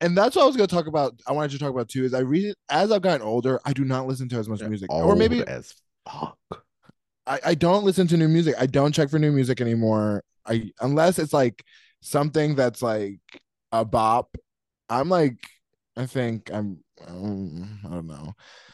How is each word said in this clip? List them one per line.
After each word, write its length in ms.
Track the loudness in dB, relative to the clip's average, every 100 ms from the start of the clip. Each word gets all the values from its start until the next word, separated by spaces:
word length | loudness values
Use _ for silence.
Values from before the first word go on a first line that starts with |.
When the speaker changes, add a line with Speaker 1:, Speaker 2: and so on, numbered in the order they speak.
Speaker 1:
and 160 | 0 2
that's 180 | 2 4
what 80 |
I 20 | 4
was 100 | 4
gonna 120 | 2
talk 200 | 0 -2
about. 260 | 0 -2 -4 -4
I 60 |
wanted 200 | -4 -2
to 80 | -4
talk 100 | -4
about 180 | -4 -4
too, 140 | -2 -2
is 80 |
I 60 | 0
read, 340 | 0 0 0 -6 -2
as 220 | 0 2
I've 100 | 2
gotten 200 | 2 0
older, 380 | -2 -2 0 -2 -2
I 80 |
do 100 | -2 -2
not 220 | -2 -4
listen 220 | -6 -6
to 60 | -6
as 100 | -6
much 120 | -6
Speaker 2:
You're 100 | -6
Speaker 1:
music. 220 | -8 -4
Or 240 | 0 4 4
maybe 240 | 4 0
Speaker 2:
old 100 | -4
as 240 | -10 -14 -20 _ _ -18
fuck. 300 | -12 -12 -14 _ -18 _ _ _ _ _ _ -8
Speaker 1:
I, 140 | -4 -2
I 100 | 2
don't 280 | 4 4 2
listen 220 | 2 2
to 100 | 4
new 100 | 4
music. 280 | 4 2 2
I 60 | 2
don't 260 | 2 2
check 160 | 2 0
for 100 | 2
new 120 | 2
music 300 | 2 2 0
anymore. 600 | 0 2 2 2 0 -2 -6 _ -4
I, 260 | -4 -4 -6
unless 360 | -2 2 2 2
it's, 120 | 0
like, 320 | 2 2 -2 _ _ _ _
something 540 | -4 -2 0 0 0 2
that's, 260 | 0 0
like, 380 | -4 -2 -4 -10 _ -20 _ _ _
a 120 | -2 0
bop. 500 | 2 2 2 0 -10 _ _ _ _ -6
I'm 200 | -2 2
like, 280 | 2 2 0 -12 _ _ _ _ -10
I 80 | -6
think 460 | -4 -4 -4 -8
I'm, 260 | -8 -8 -10 _ _ -18
um, 720 | -10 -8 -6 -8 -10 -14 -14 -12
I 40 |
don't 180 | -12 -12
know. 280 | -14 -16 -16 -20 -20 -20